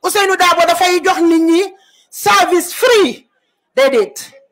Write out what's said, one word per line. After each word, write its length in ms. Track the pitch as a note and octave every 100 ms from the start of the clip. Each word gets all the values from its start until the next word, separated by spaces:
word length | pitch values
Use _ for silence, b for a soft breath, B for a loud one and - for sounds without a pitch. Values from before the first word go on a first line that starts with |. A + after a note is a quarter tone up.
Ousainou 320 | F4+ G#4 G4 F#4
Darboe 300 | F4+ E4+ E4+
dafay 340 | E4+ F4+ F4+
jox 160 | E4+ F#4
nit 180 | E4+ E4
ñi 340 | E4 E4 G4 F#4+ b b b
service 640 | - G#4 G4 F4 F4 -
free, 560 | - - A4+ E4 A3 _ _ _ _ _ -
déedéet. 400 | C4+ - G3+ - - - _